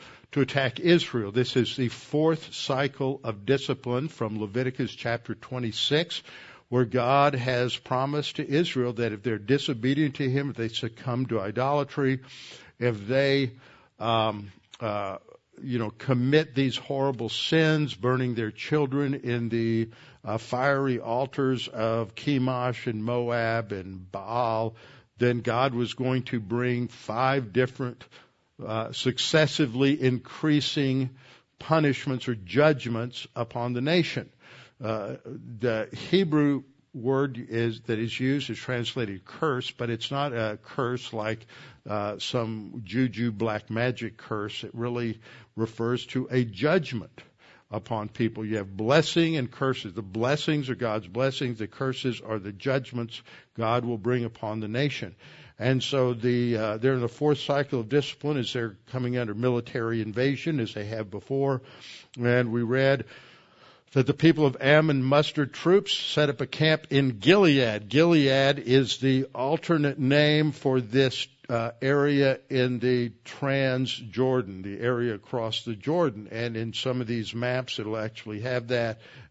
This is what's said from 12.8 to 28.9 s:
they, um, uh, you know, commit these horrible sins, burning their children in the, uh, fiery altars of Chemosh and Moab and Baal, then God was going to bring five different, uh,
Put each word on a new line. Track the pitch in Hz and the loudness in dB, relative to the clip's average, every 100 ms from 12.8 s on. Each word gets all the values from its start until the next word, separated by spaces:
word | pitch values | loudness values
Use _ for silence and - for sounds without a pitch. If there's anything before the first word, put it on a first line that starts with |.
| 120 110 101 | -2 -2 0
they, | 131 139 139 131 117 - - _ - | 2 4 2 0 -4 -20 -20 _ -6
um, | 110 113 110 104 101 92 _ - | 0 2 2 0 -8 -16 _ -8
uh, | 113 104 98 95 - - _ - | -6 -4 -4 -8 -14 -20 _ -14
you | 139 120 | -6 -4
know, | 110 | -4
commit | - - 127 127 147 156 | -6 -2 0 4 4 2
these | 123 135 - | 0 0 0
horrible | - 139 135 127 113 | -6 -2 -2 -2 -4
sins, | - - 160 160 156 147 | -4 0 4 4 4 0
burning | 92 117 127 127 113 | -2 0 0 0 -2
their | 110 | -4
children | - - 151 143 135 143 | -4 -2 0 2 0 0
in | 139 127 120 117 | -2 -2 -2 0
the, | 117 113 113 113 - - - - | 0 0 0 -2 -6 -20 -14 -6
uh, | 110 | -6
fiery | - 123 135 139 139 120 | -4 0 2 2 0 -2
altars | 113 117 135 - 131 131 - | -2 -2 -2 0 0 0 -2
of | 117 110 113 110 - | -2 0 0 -2 -6
Chemosh | - 143 127 127 123 120 - | 0 0 2 0 -2 -2 -4
and | 110 | -4
Moab | 110 123 120 120 117 113 110 | -2 -2 0 0 0 0 -2
and | 104 92 95 92 | -6 -8 -12 -10
Baal, | 98 98 117 120 113 113 113 - - _ - | -10 -4 -2 0 0 -2 -6 -20 -20 _ 0
then | 123 120 | 2 2
God | 113 117 135 | 0 2 2
was | 120 117 | 0 -4
going | - 127 127 | -2 -2 -2
to | 127 123 | -2 -6
bring | 101 120 123 120 120 | -2 -2 0 0 -4
five | - - 110 131 139 117 | -8 -8 0 2 0 0
different, | 98 127 - 127 117 - - - _ _ - 110 | 0 0 0 -8 -8 -18 -20 -20 _ _ -14 -6
uh, | 110 113 | -4 -4